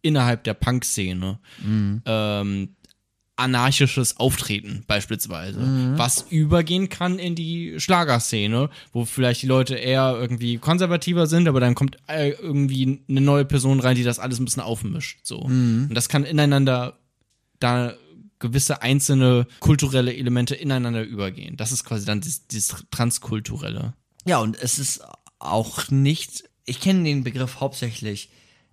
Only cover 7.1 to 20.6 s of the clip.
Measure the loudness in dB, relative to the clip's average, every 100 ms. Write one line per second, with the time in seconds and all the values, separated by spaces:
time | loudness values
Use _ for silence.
7.1 | -4 -4 -6 -6 -6 -8 -6 2 2 4
8.1 | 2 0 -2 0 0 -2 -4 -8 -6 -4
9.1 | 0 2 2 2 2 2 -2 0 2 2
10.1 | 0 -2 -2 -2 -2 0 2 2 0 0
11.1 | 0 4 4 4 4 4 2 0 -2 -6
12.1 | -2 -2 -2 -2 0 0 0 0 -2 -2
13.1 | 2 4 4 4 2 4 4 4 2 2
14.1 | -2 -4 -4 -2 -4 -4 -4 -6 -6 -8
15.1 | -12 -12 -8 0 2 4 2 0 -2 0
16.1 | 0 2 2 4 4 4 2 -2 -10 _
17.1 | _ _ _ _ -4 0 0 -2 -6 -18
18.1 | -20 -20 -8 -2 0 0 0 0 2 4
19.1 | 4 6 4 2 0 4 4 4 2 0
20.1 | -2 0 0 0 -2